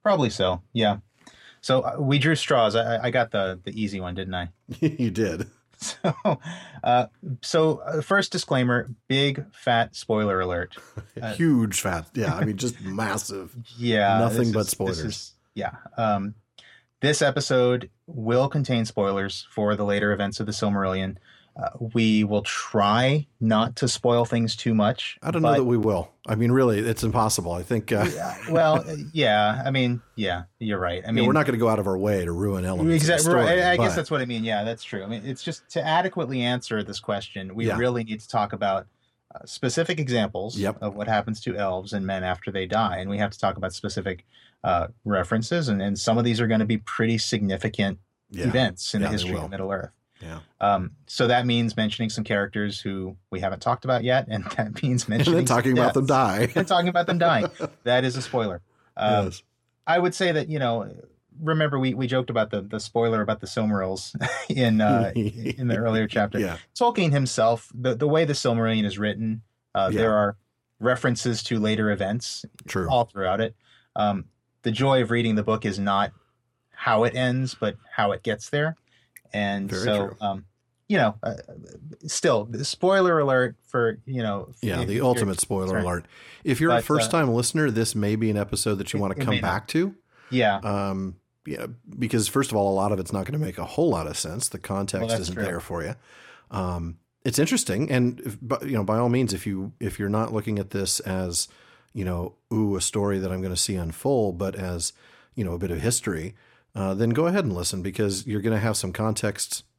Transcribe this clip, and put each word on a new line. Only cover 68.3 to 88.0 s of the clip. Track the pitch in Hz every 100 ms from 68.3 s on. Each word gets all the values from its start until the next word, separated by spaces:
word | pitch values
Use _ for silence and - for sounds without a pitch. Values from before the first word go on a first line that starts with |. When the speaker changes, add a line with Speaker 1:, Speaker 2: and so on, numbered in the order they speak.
Speaker 1:
Silmarillion | 143 131 117 113 113 104
is | 98
written, | 107 101 113 110 - _ _ 98
uh, | 95
Speaker 2:
Yeah. | 107
Speaker 1:
there | 113 107
are | 101 104 _ _ _ _
references | 113 127 131 117 127 113
to | - 117
later | 107 110 107
events | 98 98 117 - - - - -
Speaker 2:
True. | 98 85
Speaker 1:
all | 127 117
throughout | 101 92 101
it. | 113 - _ _ _ -
Um, | 104 98 - _ _ _
the | 120
joy | 110 135 131
of | 113
reading | 117 117 107
the |
book | 104 110
is | 107 98
not | 101 98 101 - _ _ _ _ _
how | - - 120
it | 117 120
ends, | 127 127 127
but | - 104 104 _ -
how | 104
it | 95
gets | - 107 -
there. | 147 156 160 _ _ _ - _
And | 104 101 101 98
Speaker 2:
Very | 92
Speaker 1:
so, | 113 104 98
Speaker 2:
true. | -
Speaker 1:
um, | 104 95 - _ _ _ _
you | 196
know, | 113 -
uh, | 113 - - - - - 151 - 156
still, | - 170 113 107
the | 117
spoiler | 143 - 180 196 185 165
alert | 139 131 127 - _
for, | 131 117 110 -
you | 131
know, | 110 101 - -
Speaker 2:
Yeah, | 113 85
Speaker 1:
if | 85
Speaker 2:
the | 107
Speaker 1:
you're | 131
Speaker 2:
ultimate | 120 101 90
spoiler | - 98 92
Speaker 1:
sorry. | 90
Speaker 2:
alert. | 87 87 - - - -
If | - 123
you're | 160
a | 120
Speaker 1:
But, |
uh, | 113
Speaker 2:
first-time | 151 113 170 139
listener, | 117 120 160 151
this | 113 113
may | 110